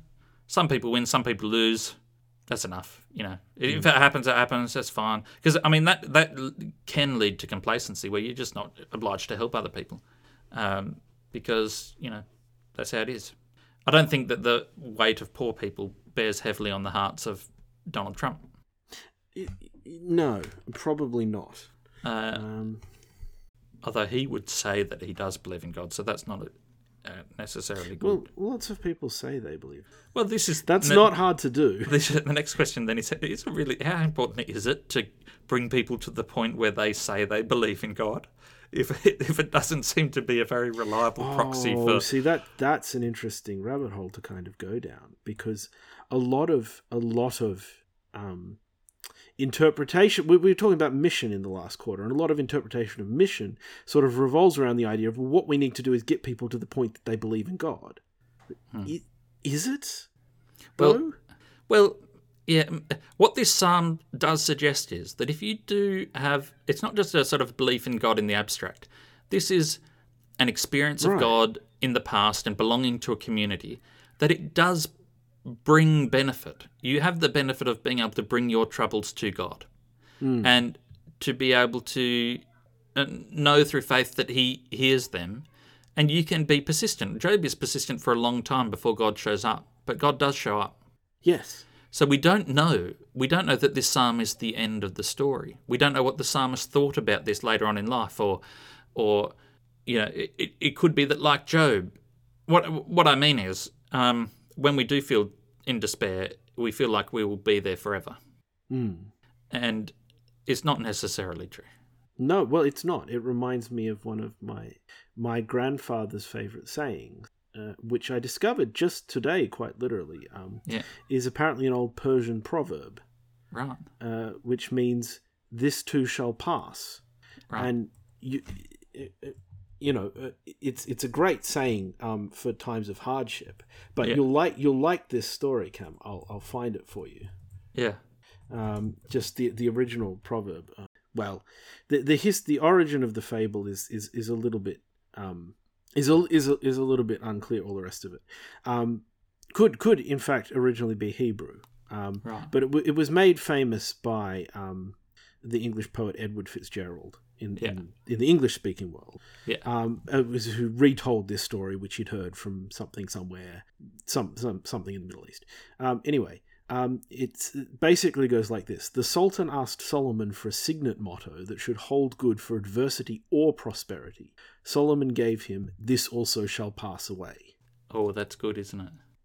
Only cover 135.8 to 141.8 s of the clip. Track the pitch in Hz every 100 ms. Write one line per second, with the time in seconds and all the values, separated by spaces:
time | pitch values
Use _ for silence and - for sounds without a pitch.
135.8 | 85 - 104 95 - 104 - 123 120 104
136.8 | - 101 78 - 98 - - - - -
137.8 | 117 104 _ _ _ - - 117 107 104
138.8 | 104 92 - 131 - - 123 113 117 117
139.8 | 123 117 101 95 - 113 101 82 85 -
140.8 | 98 _ _ 113 101 95 - - - -